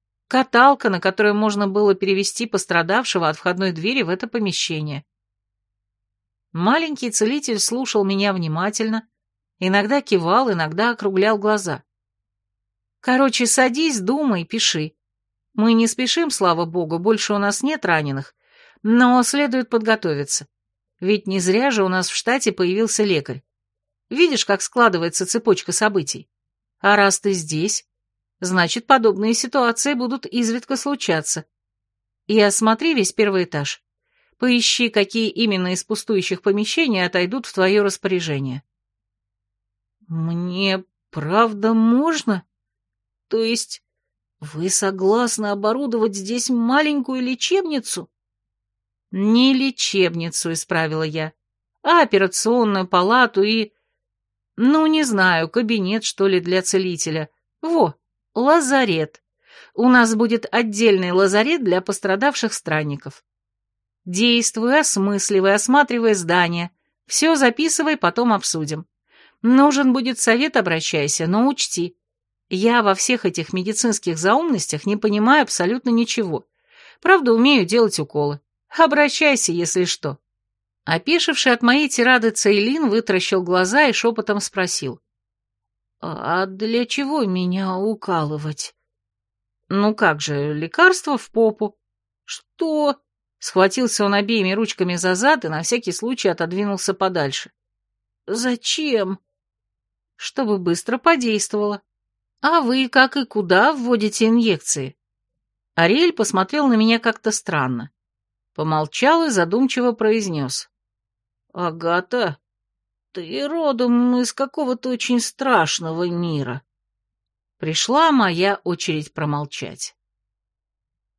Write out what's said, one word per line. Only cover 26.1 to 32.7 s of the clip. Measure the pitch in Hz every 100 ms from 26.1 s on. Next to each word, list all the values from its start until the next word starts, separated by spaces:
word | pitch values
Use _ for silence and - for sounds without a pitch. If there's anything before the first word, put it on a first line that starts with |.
| - - _ _ _ _ _
А | 196 208
раз | 202 196
ты | 208
здесь, | 190 156 156 185 - - _ _ _ _ -
значит, | 180 185 170 - -
подобные | 269 220 190 214
ситуации | 233 247 277 240 233 277 269
будут | 240 262 -
изредка | 247 226 233 - 269
случаться. | 285 285 - 160 151 - - _ _ _ _ _ _ _ -
И | 214
осмотри | 208 202 220